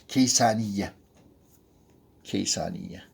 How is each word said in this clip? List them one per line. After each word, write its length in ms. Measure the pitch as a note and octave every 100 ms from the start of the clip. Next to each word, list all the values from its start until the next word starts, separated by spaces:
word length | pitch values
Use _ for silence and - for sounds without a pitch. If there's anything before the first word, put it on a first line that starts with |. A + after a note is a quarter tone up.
| -
Keysaniye. 840 | C3 B2+ - A#2 A2 G#2+ G2+ F2+ - _ _ _ _ _ _ _ _ _ _ _ _
Keysaniye. 760 | - G2+ G2 - E2 F2 F2+ - -